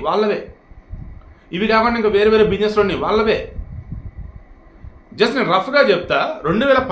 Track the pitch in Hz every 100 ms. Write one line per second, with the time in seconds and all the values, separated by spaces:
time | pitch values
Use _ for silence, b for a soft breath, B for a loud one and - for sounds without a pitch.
0 | 143 190 214 185 - - _ - - -
1 | - - b b b 175 220 220 233 233
2 | 208 196 214 220 190 190 208 208 202 143
3 | 156 214 220 185 - - - - - -
4 | - - - - - - - - - -
5 | - - 220 277 160 185 190 285 220 180
6 | - 139 165 - 147 202 277 262 175